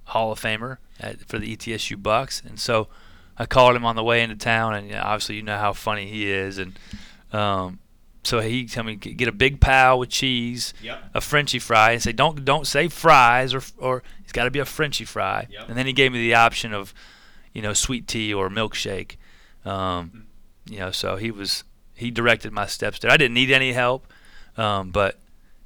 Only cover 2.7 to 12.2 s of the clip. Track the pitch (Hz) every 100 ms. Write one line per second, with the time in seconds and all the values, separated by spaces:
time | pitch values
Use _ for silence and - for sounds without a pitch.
2.7 | 113 107 - - - - - 117 135 123
3.7 | 120 117 113 113 117 117 104 120 113 113
4.7 | 104 101 104 98 107 - 107 107 104 104
5.7 | 101 - 104 98 107 101 98 95 95 92
6.7 | - - - - - - 107 104 98 92
7.7 | 92 - _ - - - 120 110 123 120
8.7 | - 113 107 101 - 117 101 131 143 -
9.7 | 131 131 127 123 - 135 123 120 123 -
10.7 | - - - - 110 - 147 143 127 -
11.7 | 113 110 117 120 117